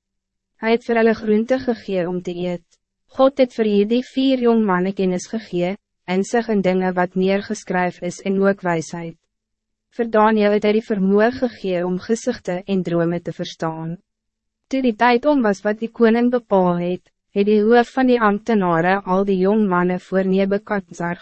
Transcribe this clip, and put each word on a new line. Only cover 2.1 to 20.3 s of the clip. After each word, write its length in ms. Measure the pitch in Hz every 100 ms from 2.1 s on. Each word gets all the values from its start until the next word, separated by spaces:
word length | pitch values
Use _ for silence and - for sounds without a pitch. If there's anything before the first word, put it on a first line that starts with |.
| 180
te 160 | 180 175
eet. 260 | 180 175 _ _ _ _ _ -
God 260 | 269 269
het 120 | 254 -
vir 140 | 220
hierdie 300 | 202 208 240 -
vier 320 | 262 269 262 233
jong 180 | 226 214
manne 220 | 180 190
kennis 340 | 196 190 180 -
gegee, 480 | 220 - 175 175 202 _ _ -
insig 440 | 185 196 240 226
in 80 | 208
dinge 320 | 180 185 185
wat 260 | 180 185 185
neergeskryf 800 | 185 196 208 214 - 185 180 - 175
is 180 | -
en 160 | 196 190 196
ook 180 | 202
wysheid. 540 | 180 165 - 170 165 - _ _ _ _ _ _ _ -
Vir 160 | 233 214
Daniel 400 | 214 214 208 208
het 140 | 208
hy 80 | 220
die 100 | 226
vermoë 380 | 202 190 202 226 254
gegee 420 | 247 - 190 175
om 160 | 180 180
gesigte 640 | - 226 254 233 - 180
en 260 | 196 190 175
drome 320 | 170 170 175
te 140 | 170
verstaan. 640 | - 175 - 165 160 165 170 _ _ _ _ _ _ -
Toe 160 | 269 254
die 100 | 214
tyd 300 | 240 240 294
om 160 | 285
was 220 | 214 196 208
wat 180 | 214
die 60 | 226
koning 400 | - 226 233 240
bepaal 480 | 247 - 196 180 175
het, 300 | 175 180 _ _ _ 196
het 80 | 202
die 160 | 214
hoof 300 | 208 240 233
van 160 | 262 254
die 80 | 240 214
ambtenare 680 | 208 226 214 180 165 180 196 185
al 200 | 185 196
die 100 | 185
jong 300 | 190 220 202
manne 300 | 180 180 180
voor 240 | - 185
Nebukadnezar 920 | 190